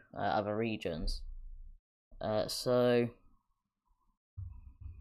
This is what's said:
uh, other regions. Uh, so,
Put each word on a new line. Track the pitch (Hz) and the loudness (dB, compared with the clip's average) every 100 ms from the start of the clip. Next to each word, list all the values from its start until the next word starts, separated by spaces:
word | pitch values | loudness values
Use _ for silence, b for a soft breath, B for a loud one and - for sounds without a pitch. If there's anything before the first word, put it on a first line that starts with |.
| - - | -10 -2
uh, | |
other | 101 95 104 107 | 2 2 2 0
regions. | 113 107 92 78 - - - - - - - - _ _ _ - | 0 -2 -2 -2 -2 -4 -6 -10 -10 -12 -14 -18 _ _ _ -6
Uh, | 104 107 110 | 0 0 0
so, | - 127 123 123 120 117 - - _ _ _ _ _ _ _ _ _ _ - - - - - - - | 0 2 6 6 6 4 -2 -20 _ _ _ _ _ _ _ _ _ _ -10 -10 -10 -16 -14 -14 -14